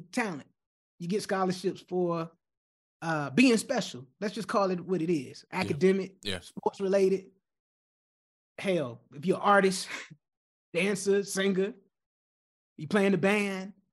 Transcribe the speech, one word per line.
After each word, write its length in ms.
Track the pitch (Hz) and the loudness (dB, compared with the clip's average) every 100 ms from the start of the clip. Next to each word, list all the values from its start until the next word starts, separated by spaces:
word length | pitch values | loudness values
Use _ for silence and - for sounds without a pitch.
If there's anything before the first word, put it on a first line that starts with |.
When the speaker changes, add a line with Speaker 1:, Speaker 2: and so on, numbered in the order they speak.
| - | -6
Speaker 1:
talent. 360 | - 220 147 - _ _ _ _ _ | -4 -4 -6 -12 _ _ _ _ _
You 100 | 175 | -4
get 140 | 202 | -4
scholarships 600 | - 190 185 185 190 - - | -2 -2 0 -2 -4 -6 -6
for, 440 | 180 175 165 165 - _ _ _ _ _ _ | -2 0 -2 -6 -12 _ _ _ _ _ _
uh, 260 | 160 160 139 | -4 -2 0
being 260 | 131 262 226 | 4 6 6
special. 500 | - 254 - 120 - _ | 2 -4 -4 -10 -18 _
Let's 140 | 208 | -8
just 140 | 233 - | -6 -4
call 240 | 220 196 | 0 0
it 80 | 180 | -2
what 200 | 170 180 | -2 -2
it 100 | 160 | 0
is. 320 | 160 123 - - | -2 -4 -14 -10
Speaker 2:
Yeah. 60 | 180 | -6
Speaker 1:
Academic, 560 | 196 156 185 190 185 - | -4 2 4 2 -2 -8
Speaker 2:
Yeah. 160 | - 185 | -6 -6
Speaker 1:
sports 420 | - - 214 - | -8 -6 -4 -2
related. 440 | 190 196 190 185 - _ _ _ _ _ _ _ _ _ _ _ _ - | 0 4 4 2 -4 _ _ _ _ _ _ _ _ _ _ _ _ -6
Hell, 440 | 202 180 127 117 _ | -2 0 -2 -8 _
if 100 | 147 165 | -8 -2
you're 100 | 175 | 0
an 60 | |
artist, 440 | 208 202 190 185 - - - - _ | 6 6 6 0 -6 -10 -14 -20 _
<laughs> 440 | _ _ _ _ | _ _ _ _
dancer, 480 | 170 196 202 202 202 | -2 0 0 2 2
singer, 520 | 196 196 196 185 196 - _ _ _ _ _ _ _ _ _ - | 0 0 0 2 -2 -4 _ _ _ _ _ _ _ _ _ -14
you 120 | 151 | -2
play 180 | 202 196 | 2 4
in 60 | |
the 80 | 190 | 4
band, 540 | 196 208 202 190 190 - _ | 2 2 0 -4 -10 -16 _